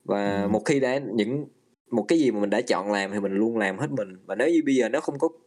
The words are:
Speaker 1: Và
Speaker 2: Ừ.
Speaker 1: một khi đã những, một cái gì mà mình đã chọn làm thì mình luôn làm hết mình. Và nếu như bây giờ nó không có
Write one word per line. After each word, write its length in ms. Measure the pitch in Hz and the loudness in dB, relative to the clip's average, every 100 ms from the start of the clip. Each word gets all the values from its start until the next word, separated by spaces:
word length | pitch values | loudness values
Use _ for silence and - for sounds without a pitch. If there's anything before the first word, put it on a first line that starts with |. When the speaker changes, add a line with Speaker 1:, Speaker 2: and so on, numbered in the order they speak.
Speaker 1:
Và 380 | - 101 101 101 | -4 0 0 0
Speaker 2:
Ừ. 40 | 101 | 0
Speaker 1:
một 140 | 110 - | 0 2
khi 140 | 143 | 2
đã 180 | 127 135 | 2 0
những, 480 | 123 110 104 143 143 _ _ _ _ | -2 -2 0 -2 -6 _ _ _ _
một 140 | 117 104 | -2 2
cái 120 | 139 | 2
gì 120 | 131 | 4
mà 80 | 104 | 2
mình 100 | 101 | 0
đã 120 | 107 | 0
chọn 300 | 123 92 101 | 0 0 0
làm 200 | 101 98 | 0 -2
thì 80 | 101 | -2
mình 120 | 98 | -2
luôn 240 | 98 113 113 | 0 0 0
làm 200 | 98 95 | -2 -2
hết 140 | 143 | -4
mình. 260 | 135 98 92 - | -4 -6 -10 -8
Và 100 | 98 | -2
nếu 140 | 147 | 2
như 120 | 170 143 | 2 2
bây 100 | 131 | 2
giờ 140 | 110 | 2
nó 100 | 139 | 0
không 200 | 160 143 | -2 -2
có 100 | 160 - | -2 -4